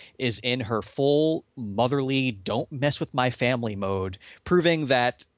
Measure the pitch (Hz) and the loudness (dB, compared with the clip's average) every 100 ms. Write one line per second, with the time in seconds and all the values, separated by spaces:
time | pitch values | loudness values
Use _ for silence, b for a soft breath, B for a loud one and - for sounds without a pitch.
0 | B - 127 - 123 127 117 113 - - | B -4 -2 -2 -2 -2 -2 -4 -4 0
1 | 139 147 160 160 - - 107 98 123 143 | 2 4 2 0 -6 -12 -6 0 0 0
2 | 135 135 131 101 92 110 - 139 143 - | 0 0 0 -4 -4 -4 -4 -2 -2 -2
3 | 160 135 123 - 123 127 117 98 98 98 | -2 0 0 0 0 0 -4 -4 -2 -2
4 | 92 92 B B - 180 170 165 135 127 | -4 -8 B B 0 4 4 2 2 2
5 | 123 - - | 2 -2 -12